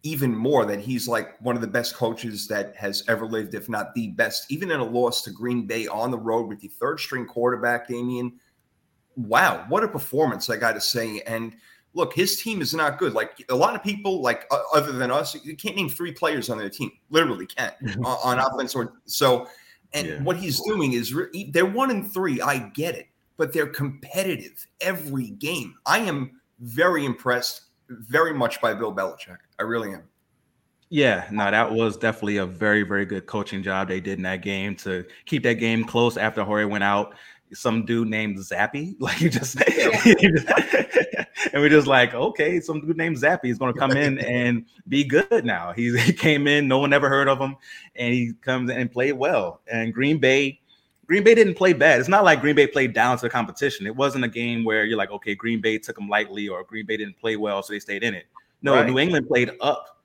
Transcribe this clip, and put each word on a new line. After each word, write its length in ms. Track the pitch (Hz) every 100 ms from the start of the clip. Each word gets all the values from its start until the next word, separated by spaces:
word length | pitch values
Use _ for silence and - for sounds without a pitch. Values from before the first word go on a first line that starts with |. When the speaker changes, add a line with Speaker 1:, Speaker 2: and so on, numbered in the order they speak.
| 151
Speaker 1:
even 300 | 151 135 110
more 300 | 123 139 104
that 160 | 104
he's, 260 | 110 123 127
like, 320 | 113 - -
one 160 | 117 120
of 60 |
the 60 | 113
best 280 | 113 117 -
coaches 500 | 113 113 117 104 -
that 260 | 104 98 -
has 300 | 101 98 -
ever 180 | 110 113
lived, 280 | 110 101
if 160 | 104 -
not 260 | 110 104 123
the 140 | 110
best, 420 | 98 110 - -
even 180 | 147 185
in 120 | 151
a 20 |
loss 380 | 117 120 123 120
to 100 | -
Green 340 | 92 120 123 101
Bay 220 | 113 110
on 240 | 104 123
the 60 | 120
road 300 | 113 113 110
with 100 | 104
the 80 | 98
third 320 | - 127 151
string 260 | - 131 117
quarterback, 640 | - 123 117 120 120 120
Damian. 460 | 120 123 123 123 - _ _ _ _ _ _ _ -
Wow, 500 | 110 117 175 - 113
what 140 | 180
a 40 | 220
performance, 640 | 147 - 131 156 98 -
I 80 | 110
gotta 240 | 117 107
say. 400 | - 120 113 107 -
And 280 | 113 113 - _ _ _
look, 200 | 165 170
his 280 | 220 196 -
team 200 | 233 208
is 120 | 131
not 240 | 160 151 143
good. 160 | 170
Like, 320 | 110 107 - 127
a 60 | 127
lot 200 | 190 226
of 80 |
people, 380 | 202 202 202 185
like, 260 | 123 117 -
o-, 140 | 143 -
other 180 | 156 143
than 200 | 127 127
us, 240 | 139 147 311 -
you 100 | 156
can't 200 | 214 196
name 120 | 165
three 240 | - 175
players 380 | 143 165 151 113
on 80 | 110
their 120 | 101
team, 220 | - 123 _ _
literally 360 | 156 156 98 92
can't, 300 | - 117 - 127
Speaker 2:
<laughs> 100 | 98
Speaker 1:
on, 360 | 123 127 127 123
on 0 |
offense 360 | 131 135 127 131
or 180 | 117 _ -
so. 420 | - 139 120 - - _ _ _
And 140 | 147 -
Speaker 2:
Yeah. 160 | -
Speaker 1:
what 120 | 143 175
he's 220 | 185 131
doing 320 | 214 214 143
is 200 | 120 117
re-, 380 | 139 185 180 196
they're 140 | 160 190
one 260 | 220 269
and 200 | 214 202
three, 300 | 185 185 123
I 160 | 135 135 107
get 260 | - 165 104
it, 120 | - _ _ -
but 160 | 160
they're 140 | 165 143
competitive 1000 | - 143 139 - 180 190 139 - - - _
every 480 | 175 180 151 135 117
game. 460 | 101 151 170 104 - -
I 140 | 190
am 420 | 214 143 131 _ _ _
very 460 | 120 120 180 165 139
impressed, 560 | 117 127 123 - - _ _ _
very 440 | 117 113 147 165
much 260 | 147 117 -
by 120 | 117
Bill 200 | 104 110 98
Belichick. 420 | 95 - - 90 _ -
I 40 |
really 300 | 107 117 104
am. 100 | 95 - _ _ _ _ _ _ _ _
Speaker 2:
Yeah, 380 | 151 135 95 85
no, 180 | 104 101
that 200 | 107 117
was 260 | 110 113 104
definitely 400 | 117 110 104 101
a 80 | 92
very, 360 | 90 107 104
very 220 | 95 101 98
good 200 | 98 -
coaching 340 | 110 101 98
job 260 | 98 95 95
they 120 | 92
did 180 | 92 95
in 60 |
that 180 | 92 92
game 340 | 95 98 101 95
to 280 | 98 92 90 - -
keep 180 | 147
that 120 | 120 117
game 280 | 117 113 113
close 320 | 120 120 113
after 260 | 110 110
Jorge 220 | 101 104 104
went 180 | 104
out. 300 | 101 101 104 - - - _
Some 340 | - 123 113 110
dude 220 | 117 113
named 300 | 107 107 98
Zappe, 580 | 92 90 104 143 165 202
<laughs> 40 |
like, 220 | 127 -
you 80 | 165
just, 280 | 120 - - - -
Speaker 3:
Yeah. 140 | - -
Speaker 2:
<laughs> 1600 | 233 208 196 160 - - - 254 - - - - - - -
and 80 | 143
we're 80 | 147
just 160 | 151 139
like, 260 | 131 120 120
"Okay, 440 | 147 - 151 180
some 220 | 165 151
dude 160 | 151 165
named 200 | 165 143
Zappe 280 | 143 175 123
is 140 | 110
gonna 140 | 127
come 220 | 117 135 135
in 220 | 147 135
Speaker 1:
<laughs> 80 | -
Speaker 2:
and 400 | 123 123 120 117 _ -
be 160 | 139
good 420 | 139 147 196 226 120
now." 260 | 90 87
He's, 260 | 87 120 120
he 120 | 120
came 340 | 170 165 147 143
in, 200 | 147 143
no 120 | 131
one 140 | 143
ever 160 | 139 139
heard 180 | 135 139
of 100 | 131
him, 160 | 135 139 - - - -
and 180 | 120
he 200 | 123 117 113
comes 280 | - 127 123
in 60 | 127
and 140 | 123
played 220 | 123 131
well. 480 | 135 143 147 90 - -
And 220 | 113 113
Green 240 | 113 139 160
Bay – 420 | 131 135 139 139 _ _ _ _ -
Green 180 | 185
Bay 120 | 208 233
didn't 200 | 208 175
play 180 | 190
bad. 260 | 147 151 123
It's 100 | 127
not 140 | 196
like 180 | 185 147
Green 140 | 139 147
Bay 100 | 139
played 260 | 143 131
down 240 | 117 123 123
to 40 |
the 80 | 120
competition. 560 | 123 110 - 139 - 98
It 100 | 120
wasn't 300 | 139 135 123
a 40 |
game 340 | 117 120 117
where 200 | 113 110 107
you're 120 | 113
like, 140 | 98
"Okay, 240 | 104 - 104
Green 260 | 113 113
Bay 160 | 110 110
took 220 | - 104
'em 60 | 101
lightly," 380 | 104 104 101 104
or 160 | 90
Green 220 | 92 110 104
Bay 100 | 107
didn't 200 | 104 92
play 160 | 113 107
well, 260 | 104 98
so 100 | 98
they 60 | 104
stayed 240 | - 101
in 100 | 117 92
it. 100 | - - _ _
No, 140 | 139 131
Speaker 1:
Right. 120 | 117
Speaker 2:
New 100 | 131
England 280 | 165 160 127
played 240 | 127 120 -
up 400 | 139 143 - _